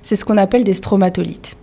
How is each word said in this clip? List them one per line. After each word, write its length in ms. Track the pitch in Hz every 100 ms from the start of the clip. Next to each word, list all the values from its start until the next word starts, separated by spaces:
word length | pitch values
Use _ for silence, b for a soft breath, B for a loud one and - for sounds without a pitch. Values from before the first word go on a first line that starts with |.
C'est 140 | - 202
ce 100 | -
qu'on 120 | 214
appelle 260 | 196 247
des 100 | 208
stromatolites. 800 | 190 - 196 185 180 165 170 - -